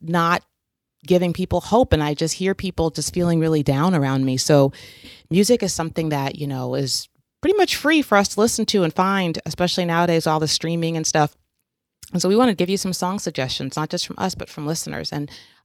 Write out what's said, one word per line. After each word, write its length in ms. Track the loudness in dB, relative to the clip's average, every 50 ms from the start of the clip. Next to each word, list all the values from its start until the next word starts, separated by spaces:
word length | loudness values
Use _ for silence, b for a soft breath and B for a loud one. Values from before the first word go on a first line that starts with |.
not 420 | -6 -2 0 0 2 2 0 -2 -4 _ _ _ _ _ _ _ _ _ _ _ -2
giving 260 | 2 2 2 2 0
people 300 | -2 -4 -4 -2 -2 -4
hope. 320 | 0 2 2 2 4 4 2
And 80 | 2
I 140 | 2 0 -2
just 180 | -2 -2 -4 -2
hear 220 | -2 -2 -2 -2
people 340 | -2 -4 -6 -4 -2 -2 -2
just 240 | -2 -4 -6 -4 -2
feeling 260 | -2 0 2 2 2
really 220 | 2 2 2 2
down 320 | 2 2 2 2 2 2 2
around 320 | 2 2 0 0 0 0
me. 100 | 0 0
So 380 | -2 2 4 6 6 6 4 B B B B B B B B B B B _
music 320 | 2 2 4 4 4 2
is 100 | 2 -2
something 380 | -4 -4 -6 -4 -4 -4 -2 -2
that, 300 | -2 -2 -2 -4 -6 -6
you 80 | -6 -6
know, 260 | -6 -6 -6 -4 -4
is 360 | -4 -2 -2 -4 -4 -6 -10 _ _ _ _ _ _
pretty 160 | 0 0 2 4
much 180 | 2 2 0
free 260 | 0 2 2 2 2
for 160 | 2 4 4 2
us 120 | 2 2
to 100 | 2 0
listen 260 | 0 0 0 -2 -2 0
to 160 | 2 2 2
and 80 | 2
find, 460 | 2 0 0 2 2 0 0 -2 -4 -4 -6
especially 400 | -10 -4 -2 -2 0 0 -2 -2
nowadays, 400 | 0 2 2 2 2 2 2 2
all 140 | 0 0 0
the 80 | 0 -2
streaming 500 | -2 -2 -2 -4 -4 -2 -2 -2 -4 -4
and 80 | -4
stuff. 300 | -2 0 0 0 0 -2 _ _ _ _ _ _ _ _ _ _ _ _ _ -16 -8
And 80 | -4 -2
so 80 | 0 2
we 80 | 4
wanna 200 | 4 4 4 2
give 140 | 0 0 -2
you 60 | -2 -2
some 140 | -4 -4 -4
song 260 | -4 -4 -4 -4 -4
suggestions, 560 | -6 -6 -4 -4 -4 -4 -4 -6 -8 -6 -6
not 160 | -6 -6 -4
just 160 | -4 -6 -6 -8
from 80 | -6 -6
us, 160 | -6 -6 -6
but 160 | -8 -12 -12
from 160 | -12 -8 -6
listeners. 460 | -6 -6 -6 -6 -8 -8 -8 -8 -8 -8
And 160 | -8 -8 -10 B B B B B B B